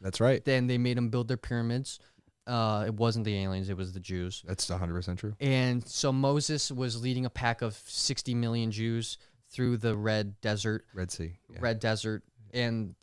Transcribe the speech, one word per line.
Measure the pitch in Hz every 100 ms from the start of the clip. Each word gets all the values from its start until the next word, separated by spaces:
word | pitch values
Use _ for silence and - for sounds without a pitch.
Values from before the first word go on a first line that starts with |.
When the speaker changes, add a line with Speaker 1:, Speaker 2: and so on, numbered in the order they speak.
Speaker 1:
That's | 95 -
right. | 120 131
Speaker 2:
Then | - 131 123
they | 123
made | 123 123
'em | 120
build | 123 117
their | 127
pyramids. | - 120 117 120 135 - - _ _ _ -
Uh, | 120 110 104 104
it |
wasn't | 107 117 113
the | 110 101
aliens, | 98 95 95
it | 92
was | 92
the | 92
Jews. | 85 92 90 92 85
Speaker 1:
That's | 90 -
a | 90
hundred | 87
percent | 85 90 90
true. | 104 104
Speaker 2:
And | 139 131 127 123 120
so | - 143
Moses | 131 139 143 147 151 -
was | 127 127 113
leading | 123 127
a | 127
pack | - 123 117
of | 117 104 -
sixty | - - 139 -
million | 120 117 117 113
Jews | 107 113 117 113 - - _ _
through | - 123 120
the | 117 107
Red | 107 107 101 101
Desert. | 107 104 107 110 -
Speaker 1:
Red | 95 90
Sea, | - 82 87 _
yeah. | -
Speaker 2:
Red | 120 110
Desert. | 113 110 110 107 - _ 104
And | 123 120 117 104 -